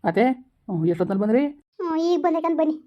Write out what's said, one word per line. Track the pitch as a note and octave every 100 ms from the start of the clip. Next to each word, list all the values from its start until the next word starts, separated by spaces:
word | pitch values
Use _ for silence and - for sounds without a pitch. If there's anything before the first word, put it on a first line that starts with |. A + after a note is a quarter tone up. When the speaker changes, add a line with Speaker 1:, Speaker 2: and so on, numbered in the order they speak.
| G3
Speaker 1:
ಅತ್ತೆ, | E3 B3 B3+ - _ -
ಹ್ಮ್, | F3+ D#3+
ಎಷ್ಟೊತ್ತಲ್ಲಿ | E3+ F3+ G3
ಬಂದ್ರಿ? | G#3 A#3 C#4+
Speaker 2:
ಹ್ಮ್, | D4 _ _ F4+ D#4+
ಈಗ | E4 F4
ಬಂದೆ | F4 D#4+
ಕಣ್, | E4 D#4+
ಬನ್ನಿ. | D#4 D#4